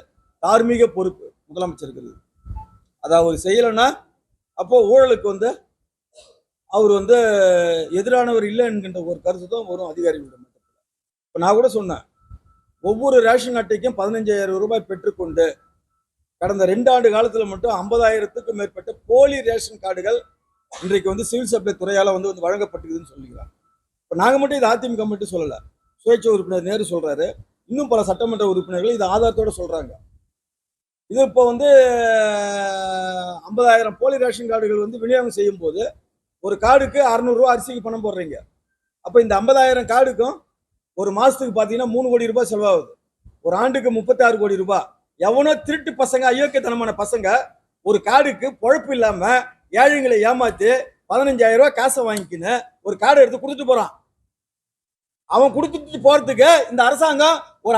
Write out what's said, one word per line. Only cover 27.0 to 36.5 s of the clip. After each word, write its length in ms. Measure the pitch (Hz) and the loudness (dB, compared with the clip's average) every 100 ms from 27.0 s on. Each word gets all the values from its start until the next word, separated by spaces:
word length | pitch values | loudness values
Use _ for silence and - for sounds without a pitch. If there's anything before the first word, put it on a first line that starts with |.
| 156 143 175 - - _ - | -6 -4 -6 -8 -20 _ -10
இன்னும் 200 | 247 277 | -6 -2
பல 100 | 226 196 | 0 0
சட்டமன்ற 360 | 185 233 220 208 | -2 -2 -2 0
உறுப்பினர்கள் 440 | 185 180 180 208 233 | -2 -4 -4 -2 -2
இது 80 | 190 | 0
ஆதாரத்தோட 380 | 208 233 226 214 208 | 0 0 0 -4 -4
சொல்றாங்க. 360 | 175 165 135 - _ _ _ _ _ _ _ _ _ _ - | -8 -8 -10 -16 _ _ _ _ _ _ _ _ _ _ -6
இது 100 | 226 269 | 0 2
இப்ப 140 | 240 240 | 4 2
வந்து 180 | 240 285 277 254 240 233 226 214 208 202 202 196 190 190 185 185 185 180 175 170 | 4 6 8 8 4 2 2 2 -2 -4 -4 -4 -6 -6 -6 -6 -8 -10 -12 -8
ஐம்பதாயிரம் 500 | 208 240 226 220 190 | 0 4 4 2 -2
போலி 160 | 254 269 | -2 0
ரேஷன் 280 | 247 208 233 | -2 -4 -6
கார்டுகள் 320 | 226 214 208 208 | -4 -2 -2 -4
வந்து 160 | 233 | -6
விநியோகம் 320 | 226 254 240 202 | -2 0 0 -2
செய்யும் 240 | 202 196 | -2 -2
போது 180 | 165 165 226 - _ _ _ _ | -6 -6 -8 -10 _ _ _ _
ஒரு 120 | 190 | -8